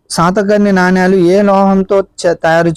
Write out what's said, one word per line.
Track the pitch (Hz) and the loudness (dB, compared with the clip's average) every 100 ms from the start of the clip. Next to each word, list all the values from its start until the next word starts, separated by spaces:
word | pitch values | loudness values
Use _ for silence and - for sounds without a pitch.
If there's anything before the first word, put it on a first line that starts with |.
| _ | _
శాతకర్ణి | - 170 202 202 208 202 | -4 -2 -2 0 0 0
నాణేలు | 185 180 185 185 190 | 0 0 0 0 2
ఏ | 175 196 | 2 2
లోహంతో | 202 196 196 190 190 196 | 2 2 2 0 0 -2
చే-, | 190 - 175 | -4 -6 -4
తయారు | - 165 165 170 | -2 -2 0 0